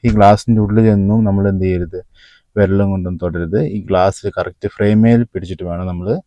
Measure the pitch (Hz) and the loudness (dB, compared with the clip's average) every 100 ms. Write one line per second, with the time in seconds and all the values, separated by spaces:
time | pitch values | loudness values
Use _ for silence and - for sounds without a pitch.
0 | 120 107 101 104 - 110 104 107 110 104 | 0 4 6 4 2 0 2 2 4 4
1 | 98 110 107 98 98 95 92 90 87 92 | 2 2 2 0 0 0 -2 -2 -4 -10
2 | - _ _ _ _ 104 98 98 98 95 | -16 _ _ _ _ -2 0 2 0 -2
3 | 90 87 90 85 85 104 147 104 95 92 | -6 -6 -6 -6 -4 -4 -4 -6 -2 0
4 | 95 - 101 - 90 - 101 - 104 107 | 0 -2 -8 -6 -8 -8 -10 -2 0 4
5 | 113 117 117 92 90 90 90 85 92 87 | 4 2 0 -8 -10 -10 -8 -8 -8 -8
6 | 92 156 | -6 -6